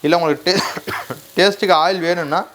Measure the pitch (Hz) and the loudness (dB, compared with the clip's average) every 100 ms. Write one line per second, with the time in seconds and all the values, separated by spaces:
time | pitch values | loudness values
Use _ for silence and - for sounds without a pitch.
0 | 147 170 160 147 - 185 - - - - | 2 0 0 0 0 0 -2 -8 -10 -10
1 | - 131 - - 190 202 196 165 165 190 | -10 -14 -6 2 2 2 2 4 4 0
2 | 165 175 151 160 208 | -2 -2 -2 -4 -4